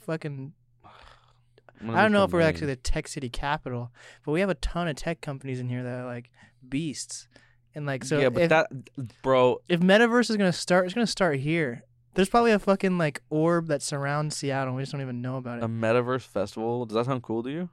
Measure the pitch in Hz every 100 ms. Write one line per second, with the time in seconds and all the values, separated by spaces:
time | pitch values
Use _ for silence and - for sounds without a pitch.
0 | - 160 151 135 135 - _ _ - -
1 | - - _ _ _ _ - - 110 135
2 | 214 202 190 175 160 165 147 127 - 156
3 | - 156 127 - 143 151 135 123 120 -
4 | - - - 156 196 165 - 170 175 135
5 | 170 165 - 135 135 127 123 123 123 123
6 | 123 120 117 _ - _ 127 131 160 120
7 | - - - - _ _ _ 156 147 135
8 | - 151 131 120 165 160 - 131 - -
9 | 117 - 131 131 127 - - 170 185 208
10 | 233 240 233 214 185 - - 180 185 220
11 | 220 - 180 143 143 165 139 117 - _
12 | _ - 202 240 233 208 - 196 190 180
13 | 156 - - 156 165 170 160 143 - 143
14 | 139 147 151 - 139 135 131 127 135 143
15 | 131 120 123 131 123 120 117 113 110 120
16 | 120 127 - 104 104 110 113 123 113 110
17 | 123 131 117 113 123 156 180